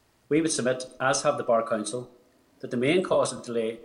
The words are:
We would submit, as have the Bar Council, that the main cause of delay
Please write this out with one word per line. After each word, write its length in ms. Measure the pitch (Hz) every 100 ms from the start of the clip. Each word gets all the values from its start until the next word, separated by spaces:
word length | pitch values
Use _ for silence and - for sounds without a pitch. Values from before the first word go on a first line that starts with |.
| _ _ -
We 140 | 151
would 100 | 160
submit, 320 | - 123 127 - -
as 220 | 131 139
have 160 | 151 131
the 60 |
Bar 220 | - 113 113
Council, 440 | 110 104 123 123 - _ _ _ _
that 120 | 127
the 60 | 123
main 260 | 131 180
cause 280 | 165 147 123
of 140 | 117 -
delay 340 | 117 113 113